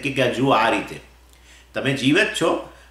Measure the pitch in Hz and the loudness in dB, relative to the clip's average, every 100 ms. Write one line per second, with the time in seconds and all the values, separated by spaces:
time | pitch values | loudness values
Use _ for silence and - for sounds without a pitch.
0 | 139 135 120 107 135 110 113 - - - | -4 0 0 2 2 4 2 0 -6 -14
1 | - _ _ - - - - 110 131 123 | -18 _ _ -20 -20 -20 -12 -4 -4 0
2 | 131 180 214 - 165 - - - - | 2 2 2 0 -2 -2 -8 -20 -20